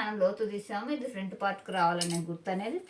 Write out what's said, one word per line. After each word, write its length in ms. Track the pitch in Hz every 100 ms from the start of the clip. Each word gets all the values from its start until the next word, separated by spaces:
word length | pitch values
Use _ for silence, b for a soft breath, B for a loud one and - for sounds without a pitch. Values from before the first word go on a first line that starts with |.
మనం 140 | 214 214
లోతు 260 | 185 - 208
తీసాము, 340 | 202 196 208 247 294
ఇది 100 | 254
ఫ్రంట్ 220 | 196 190 -
పార్ట్కి 280 | 196 190 - 185
రావాలనే 420 | 170 175 175 170 165
గుర్తు 240 | 170 -
అనేది 240 | 185 220 349 -